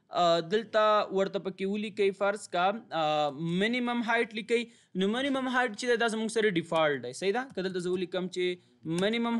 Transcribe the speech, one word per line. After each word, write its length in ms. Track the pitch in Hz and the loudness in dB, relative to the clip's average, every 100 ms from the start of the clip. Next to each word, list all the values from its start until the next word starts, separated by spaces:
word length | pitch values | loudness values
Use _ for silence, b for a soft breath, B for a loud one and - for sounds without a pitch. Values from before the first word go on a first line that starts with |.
| _ | _
آه، 300 | - 170 170 165 | 2 4 4 2
دلته 320 | 214 226 220 214 208 - 190 | -2 0 2 4 4 2 0
ورته 240 | 190 190 | 0 -2
پکې 260 | 175 185 190 | -6 -4 -4
ولیکئ، 340 | 214 190 180 196 190 | -2 -4 0 0 2
فرض 260 | 202 208 - | 0 -2 -4
کا، 100 | 175 185 220 - 160 | 0 2 0 -4 -2
آه، 500 | 151 151 147 139 165 180 | 0 2 0 -2 -2 0
منیمم 420 | 214 247 240 240 226 | 0 0 -2 -2 0
هایټ 300 | 233 240 220 | 0 0 -6
لیکئ، 240 | - 233 233 B B 185 | -2 -2 -2 B B -2
نو 80 | 196 233 | 0 0
منیمم 340 | 285 269 262 | 0 -2 0
هایټ 220 | 247 254 202 | 0 0 -2
چې 100 | 247 | 0
دی 60 | 226 | 2
دا 40 | 233 | 2
زموږ 160 | 220 220 226 | 0 -2 2
سره 180 | 214 165 | 2 0
ډیفالټ 480 | 151 165 151 139 | 0 2 2 0
دی، 80 | 123 127 | -6 -4
صحیح 160 | 190 226 | -2 -2
ده؟ 80 | 262 190 | -4 -6
که 80 | 185 | -4
دلته 160 | 180 180 | -4 -2
زه 60 | 185 | -2
ولیکم 340 | 180 185 180 | -2 -4 -4
چې 680 | 180 180 180 _ _ 156 170 | -2 -4 -4 _ _ -6 0
منیمم 340 | 202 233 233 | 0 0 0